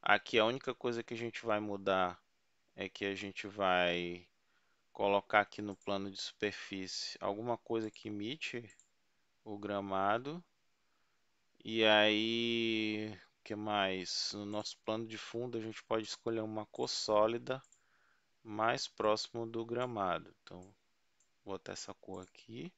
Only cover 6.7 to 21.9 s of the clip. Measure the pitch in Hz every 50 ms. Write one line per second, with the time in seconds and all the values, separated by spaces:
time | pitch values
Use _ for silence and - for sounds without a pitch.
6.7 | 101 98 95 90 - - - - - - - 101 101 104 113 123 117 113 _ -
7.7 | 117 113 110 107 - - - 113 107 104 101 110 139 160 - - - 120 117 101
8.7 | - _ _ _ _ _ _ _ _ _ _ _ _ _ _ 110 107 104 104 101
9.7 | 101 101 98 98 95 95 95 101 104 117 127 143 151 175 180 _ _ _ _ _
10.7 | _ _ _ _ _ _ _ _ _ _ _ _ _ _ _ _ _ _ - 110
11.7 | 110 113 110 110 107 107 107 107 107 107 110 113 113 117 117 117 117 117 117 113
12.7 | 113 110 110 107 107 107 107 110 107 - - _ _ _ _ - 110 104 104 107
13.7 | 107 104 98 95 95 92 90 87 - - - - - 104 104 101 104 104 107 -
14.7 | - _ _ - 110 110 117 110 110 107 - - - 117 120 123 120 113 110 110
15.7 | 110 - - _ 113 113 110 104 - - _ 120 113 113 110 110 107 107 107 -
16.7 | - - 123 120 - - - - 107 104 107 110 117 120 123 127 131 131 - _
17.7 | _ _ _ _ _ _ _ _ _ _ _ _ _ _ _ 113 107 104 107 113
18.7 | 127 135 - - _ - 107 107 107 107 - - _ 117 113 113 113 113 113 113
19.7 | 117 123 127 127 120 107 98 92 87 82 82 87 - _ _ - 92 90 90 95
20.7 | 101 _ _ _ _ _ _ _ _ _ _ _ _ _ _ 104 98 87 _ -
21.7 | 98 - - -